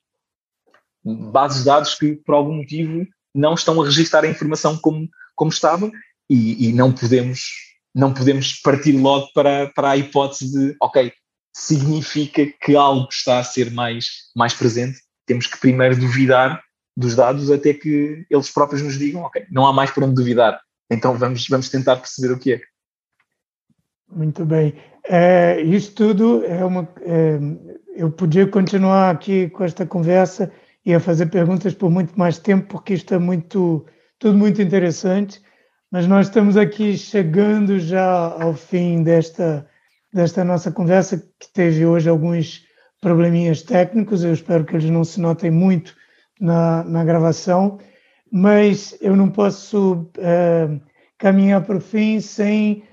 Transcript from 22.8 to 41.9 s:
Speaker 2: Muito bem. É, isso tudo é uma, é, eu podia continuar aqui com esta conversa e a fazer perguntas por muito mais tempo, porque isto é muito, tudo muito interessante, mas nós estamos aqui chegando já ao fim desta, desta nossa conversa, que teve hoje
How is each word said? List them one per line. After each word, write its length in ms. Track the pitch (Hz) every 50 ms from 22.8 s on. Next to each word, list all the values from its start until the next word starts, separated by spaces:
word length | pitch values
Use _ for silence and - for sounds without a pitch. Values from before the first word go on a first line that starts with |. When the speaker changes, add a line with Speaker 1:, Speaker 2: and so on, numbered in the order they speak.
| _ _ _ _ _ _ _ _ _ _ _ _ _ _ _ _ _ _ _ _ _ _ _ _ _ _
Speaker 2:
Muito 360 | 190 170 156 156 147 - 170
bem. 280 | 156 160 160 156 147 143 - - _ _ _ -
É, 560 | - 185 170 175 180 185 175 175 170 175 165
isso 320 | 156 165 190 208 196 - -
tudo 500 | - 214 214 214 190 226 233 240 226 202
é 180 | - 170 175 185
uma, 220 | 180 185 180 165 - - -
é, 380 | - 180 170 160 160 156 151 147 147 147 160 - - 170 - - - - 359
eu 160 | - 165 160
podia 360 | 156 - 185 165 151 190 196 190
continuar 640 | 202 202 190 - 202 190 190 190 190 190 190 185
aqui 380 | 175 - - 202 190 190 185 160
com 140 | - - 185
esta 220 | 170 160 - 185
conversa 640 | 156 - 180 160 165 180 185 185 180 - - 196 - - _ _ _ _ _ _
e 80 | - 170
a 60 | 170
fazer 280 | 170 190 165 160 175 160
perguntas 460 | - 180 170 165 190 175 - 190 -
por 160 | - 202 170
muito 280 | 170 185 180 160 - 208
mais 200 | 180 175 160 -
tempo, 300 | - 214 196 190 196 -
porque 260 | - 165 - - 196
isto 200 | 160 - - 202
é 40 | 180
muito, 680 | 175 180 185 170 160 - - 196 180 170 165 147 - - _ _ _ _ _ _
tudo 200 | - 214 202 202
muito 240 | 208 214 202 214
interessante, 800 | 202 170 196 190 175 170 151 - - 185 185 202 202 196 - - _ _ _ _ _ _ _ _ _ _
mas 160 | 185 180 170 180
nós 200 | 196 196 190 196
estamos 280 | - 226 208 208 190
aqui 420 | 214 208 208 208 - 214 208 196 196
chegando 840 | - - - 208 185 156 156 196 202 208 214 214 208 196 196 190
já 540 | 165 160 185 185 185 185 185 180 170 165 170 165
ao 120 | 165 165 160
fim 500 | - - - 190 180 175 175 170 165 160
desta, 640 | 165 165 165 160 165 - - 180 165 151 143 147 - _ _ _ _ _ _ _ _ -
desta 300 | 185 170 165 - 202 180
nossa 280 | 175 180 165 - 185
conversa, 460 | 156 - 180 165 185 190 185 190 196 160 - _ _ _
que 120 | - _ _
teve 320 | 202 175 170 160 156 165
hoje 240 | 165